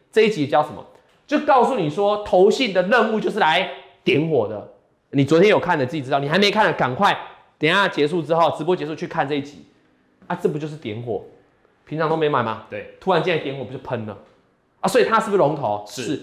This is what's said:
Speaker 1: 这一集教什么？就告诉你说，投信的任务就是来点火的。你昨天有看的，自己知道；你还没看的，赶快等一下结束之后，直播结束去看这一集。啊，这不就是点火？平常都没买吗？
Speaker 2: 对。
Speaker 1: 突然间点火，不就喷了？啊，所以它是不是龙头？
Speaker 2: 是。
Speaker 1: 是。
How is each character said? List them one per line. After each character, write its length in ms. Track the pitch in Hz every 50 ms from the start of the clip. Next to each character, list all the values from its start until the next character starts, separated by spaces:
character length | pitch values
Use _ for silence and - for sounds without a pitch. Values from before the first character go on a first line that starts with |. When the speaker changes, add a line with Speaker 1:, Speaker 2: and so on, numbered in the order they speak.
| _ _
Speaker 1:
这 120 | - - 220
一 60 | 226
集 180 | 208 156 143 131
教 140 | 156 156 147
什 60 | -
么？ 140 | 110 92 - - - _ _ _ _ _ _ -
就 120 | 285 302
告 220 | - - 285 254 226
诉 120 | - 269
你 120 | 233 175 147
说， 300 | 147 - 202 202 208 208 208
投 260 | - - 180 185 202
信 240 | 202 - 269 226 180
的 80 | 190 180
任 300 | 185 226 240 226 226 220
务 60 | 214
就 100 | 180 175
是 100 | 180 214
来 300 | 190 156 160 180 190 - - - - - _ _ _
点 240 | - 123 139 156 165
火 200 | 156 131 107 101
的。 260 | 107 101 101 - - _ _ _ _ _ _ _
你 120 | - 139 139
昨 160 | 139 156 165
天 80 | 190 214
有 100 | 190 135
看 180 | - 175 180 151
的， 80 | 131
自 100 | 120 147
己 60 | 160
知 80 | 131 123
道； 100 | 147 139
你 80 | 143 143
还 120 | 156 190
没 100 | 202 202
看 160 | 196 214 220
的， 80 | 180 147
赶 200 | - 160 127 127
快 200 | - 196 196 156 - - - - - _ _ _ _
等 100 | - 151
一 40 | 175
下 140 | 196 196 185
结 200 | - - 143 147
束 160 | 170 180 151
之 100 | 139 165
后， 220 | 160 170 156 - -
直 60 | 156
播 120 | 156 185
结 100 | 175 147
束 100 | 151 160
去 120 | 147 - -
看 200 | - 165 151 139
这 80 | 139
一 60 | 139
集。 220 | 135 - - - - - _ _ _ _ _ _ _ _ _ _ - -
啊， 100 | 180 175
这 80 | - 196
不 80 | 151 151
就 100 | 147 156
是 80 | 156
点 240 | 151 - 117 104 113
火？ 220 | 120 120 107 - - - - - _ _ _ _ _ _ _ _ _
平 120 | - 151 156
常 120 | 165 156
都 80 | 160 165
没 100 | 160 147
买 140 | 147 131
吗？ 220 | 120 113 110 101 - -
Speaker 2:
对。 260 | - 104 95 - - -
Speaker 1:
突 140 | - 180 185
然 80 | 165
间 200 | - 180 170 - -
点 120 | 147 135
火， 80 | 139 127
不 80 | 107
就 60 | 127 127
喷 260 | - - 131 113 110 107
了？ 100 | 101 95 - _ _ _ _ _ _ _ _ _ _ _
啊， 60 | - 190
所 140 | - 254
以 40 | 214
它 140 | - 220 220
是 80 | 208 208
不 40 |
是 60 | 196 190
龙 180 | 160 143 151
头？ 280 | - 127 110 104 104 - -
Speaker 2:
是。 160 | - - 123
Speaker 1:
是。 140 | 110 147 -